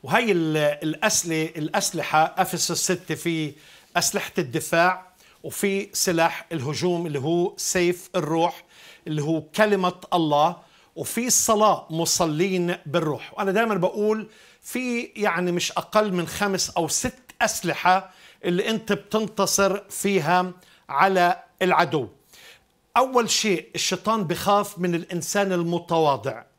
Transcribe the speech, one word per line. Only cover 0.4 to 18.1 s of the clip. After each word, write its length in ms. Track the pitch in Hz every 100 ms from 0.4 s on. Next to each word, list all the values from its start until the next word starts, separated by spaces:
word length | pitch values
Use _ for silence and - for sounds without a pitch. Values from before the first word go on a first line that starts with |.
| 160 156
الأسلحة، 920 | 147 147 156 160 220 - 170 160 160 165
الأسلحة 760 | 151 - 196 165 - 156 160 -
أفسس 340 | 180 170 - 170 -
ستة 240 | 180 - 156
في 380 | 170 165 151 147 - - _ 175
أسلحة 340 | - 190 - -
الدفاع، 720 | 143 143 - 165 180 180 - _ _ _
وفي 460 | 156 - 202 196 180
سلاح 520 | - 190 165 165 - -
الهجوم 540 | 165 131 147 180 170 170
اللي 140 | 143
هو 340 | 143 170 180 -
سيف 520 | - 185 175 175 - 185
الروح 480 | 151 165 170 - - - - - -
اللي 140 | 151
هو 200 | 147 160
كلمة 520 | 156 - 214 202 180 180 -
الله، 440 | 180 160 147 160 180 - _ _ -
وفي 320 | 139 - 240
الصلاة 600 | - - 214 214 156 -
مصلين 840 | 160 165 - 165 151 190 185 175 170 147
بالروح. 480 | 170 160 131 - -
وأنا 140 | 196
دايما 240 | 190 226 196
بقول 520 | 180 220 214 220 214 - - _
في 400 | - 240 254 240
يعني 500 | - - 208 170 180
مش 200 | 175 175
أقل 420 | - - 214 214
من 140 | 180 165
خمس 420 | - 208 185 -
أو 180 | - 160
ست 260 | - 247 - - -
أسلحة 680 | 220 - 175 143 180 185 190